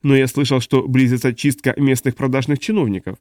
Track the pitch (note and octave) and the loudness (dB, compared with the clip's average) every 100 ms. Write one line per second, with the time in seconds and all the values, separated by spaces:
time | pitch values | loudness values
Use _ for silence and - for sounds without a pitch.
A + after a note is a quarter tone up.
0 | C#3+ C3+ C3 - C3 C3 A#2+ C3+ B2+ B2+ | 4 2 2 -2 0 0 0 -2 2 2
1 | B2+ B2 B2+ A2+ C#3+ C3+ - - C#3 B2+ | 2 2 -2 -2 -4 -2 -4 0 0 0
2 | C3+ - C3+ C3+ B2+ C#3+ - G#3+ B2+ F#2+ | -2 -4 -2 -2 -2 -4 -2 -2 -2 -4
3 | - G2 | -8 -14